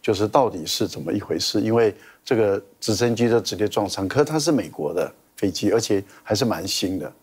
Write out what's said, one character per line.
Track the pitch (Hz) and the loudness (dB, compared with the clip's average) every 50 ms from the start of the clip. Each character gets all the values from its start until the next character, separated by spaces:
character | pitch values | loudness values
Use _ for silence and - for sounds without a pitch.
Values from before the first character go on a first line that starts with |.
就 | - - | 0 0
是 | 107 92 104 | 0 0 0
到 | 104 - 147 131 110 | 2 4 4 2 2
底 | - 87 78 | 0 -6 -6
是 | - - - 113 | -6 -2 -2 -2
怎 | 90 - - | -4 -4 -6
么 | - 82 - | -4 -4 -4
一 | 101 | -4
回 | 95 - 80 | -2 -4 -4
事。 | 80 - - - 104 | -2 -2 -2 0 0
因 | 107 110 | 0 2
为 | 113 117 117 107 98 - - - - _ _ | 4 4 4 4 2 -2 -18 -20 -20 _ _
这 | - 135 | 0 2
个 | 113 110 101 98 101 - - - _ | 2 4 2 2 0 -4 -10 -16 _
直 | - - 107 | -4 -2 0
升 | 92 120 120 117 | 2 2 0 2
机 | 101 120 117 | 2 2 4
就 | 117 117 | 4 2
直 | 104 - 104 | 2 0 -2
接 | 90 104 | -2 -2
撞 | 101 - 110 104 | 0 0 0 -2
山， | 95 - - 98 | -2 -2 -4 -4
可 | 92 - | 0 2
是 | 131 147 | 2 2
它 | 143 156 156 | 2 2 0
是 | 147 170 | 2 2
美 | 156 123 101 - | 2 2 0 -4
国 | - - 78 - | -8 -6 -6 -4
的 | 85 87 78 - - _ _ _ _ | -2 -2 -4 -4 -6 _ _ _ _
飞 | - - 98 | -4 -4 -2
机， | 90 - - 104 | -2 0 0 2
而 | 98 117 | 2 2
且 | 113 - 107 98 98 - - - _ | 2 2 0 -2 -2 -6 -20 -20 _
还 | - 110 | -4 -2
是 | 101 131 | 0 0
蛮 | 120 98 - 98 | 0 -2 -2 -4
新 | 92 - - - 92 95 | -6 -4 -4 -2 -2 -4
的 | 90 65 62 - _ | -4 -6 -8 -12 _